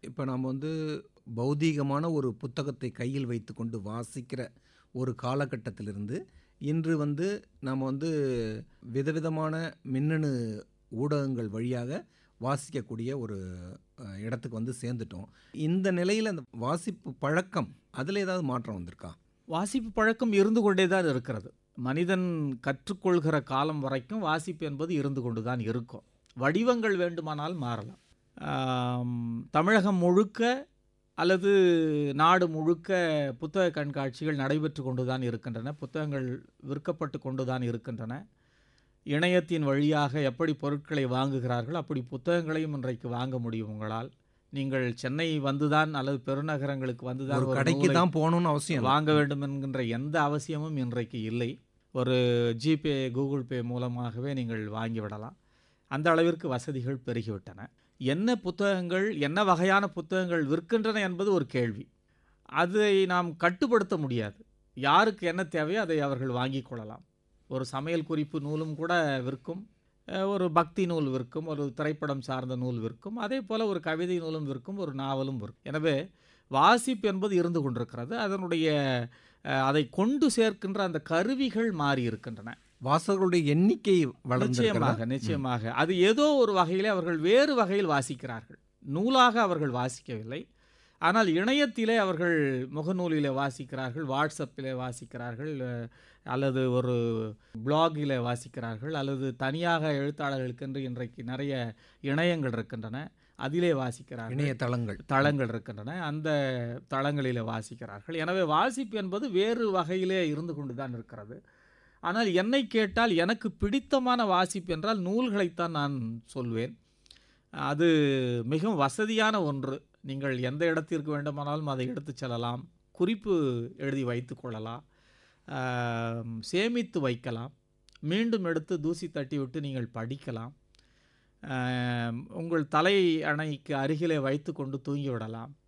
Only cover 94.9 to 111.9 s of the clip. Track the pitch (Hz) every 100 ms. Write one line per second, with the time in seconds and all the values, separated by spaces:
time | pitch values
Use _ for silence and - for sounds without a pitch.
94.9 | 123 120 123 120 113 151 143 127 120 117
95.9 | - - _ - 127 139 131 131 123 123
96.9 | 123 117 113 110 107 _ 113 117 147 165
97.9 | 151 147 131 120 120 123 135 117 110 139
98.9 | 156 139 135 135 120 135 151 175 165 156
99.9 | 143 143 147 147 135 127 123 135 135 131
100.9 | 123 123 - 120 127 143 135 117 110 -
101.9 | _ 139 143 175 165 135 113 110 120 110
102.9 | 123 156 _ _ _ 131 156 175 147 127
103.9 | 120 - 120 113 123 147 123 123 120 113
104.9 | 98 - 135 143 143 123 117 - 107 110
105.9 | 175 160 151 156 147 139 127 120 123 -
106.9 | 135 139 147 131 123 110 113 107 117 117
107.9 | 101 - 165 156 190 170 151 226 247 240
108.9 | 214 190 196 254 180 208 233 226 185 165
109.9 | 185 185 190 170 151 170 147 139 123 135
110.9 | 117 110 117 104 120 _ _ _ _ _